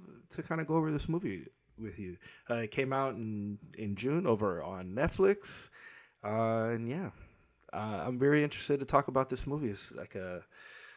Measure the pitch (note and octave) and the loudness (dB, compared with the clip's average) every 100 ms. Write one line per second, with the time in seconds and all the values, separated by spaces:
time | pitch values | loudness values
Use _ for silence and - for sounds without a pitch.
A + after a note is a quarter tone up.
0 | - - - - - D#3+ D#3 D#3+ D#3 D3 | -14 -20 -12 -10 -4 -2 2 2 4 0
1 | E3 E3+ E3+ F2+ - _ _ - A2 F#2+ | 0 0 0 -4 -8 _ _ -10 -10 -8
2 | F#2 E2+ - - - A#2 A2 - C3 C3+ | -10 -10 -16 -20 -4 -2 0 0 2 2
3 | C3+ A#2 A2 G#2 G#2 G2+ - - G#2 G2 | 0 -2 -4 -4 -4 -8 -12 -8 -4 -2
4 | B2+ E3 F3 G#2 G#2 E2+ E2 F#2+ F#2 G#2+ | 2 2 4 4 4 0 -4 -6 -6 0
5 | E3 - G3 G3+ - - - - - - | 0 6 4 4 -2 -10 -12 -16 -20 -20
6 | - _ G#2 A2 A2+ A2+ A2+ A2+ A#2 D#3+ | -20 _ -2 2 2 2 0 0 -2 -4
7 | D#3+ - - _ _ _ - - G#2+ G#2 | -6 -10 -20 _ _ _ -10 -6 -4 -2
8 | G#2+ B2 C#3 D3+ D3 - - C#3 C3+ C#3+ | -2 4 6 6 4 -2 0 0 4 4
9 | C#3 C3 C3 B2+ C#3 D3+ B2 G2 - - | 4 2 2 -2 -2 -2 -2 -4 -10 -12
10 | - G2+ F#2 F2+ - - - - - | -10 -8 -6 -8 -10 -20 -20 -18 -20